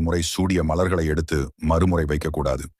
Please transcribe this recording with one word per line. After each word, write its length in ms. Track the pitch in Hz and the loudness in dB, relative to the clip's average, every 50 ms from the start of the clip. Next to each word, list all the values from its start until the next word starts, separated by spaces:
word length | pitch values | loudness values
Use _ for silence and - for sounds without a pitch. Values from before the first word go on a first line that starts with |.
| 82 | 0
முறை 160 | 82 87 87 82 - - | 0 0 0 -2 -2 -2
சூடிய 260 | - 92 92 92 87 80 78 | -2 0 2 2 0 2 2
மலர்களை 360 | 78 87 92 87 92 87 80 78 76 | 2 2 2 2 2 2 2 2 0
எடுத்து 260 | 82 80 - 82 73 69 67 - _ 78 78 | 0 0 0 -2 -2 -2 -4 -6 _ -2 0
மறுமுறை 360 | 82 82 90 92 87 82 78 73 | 2 2 2 2 2 2 0 0
வைக்கக்கூடாது. 540 | 76 76 - 80 73 78 71 69 65 65 73 - - | -2 -2 -2 -4 -4 -2 -2 -2 -2 -4 -6 -10 -16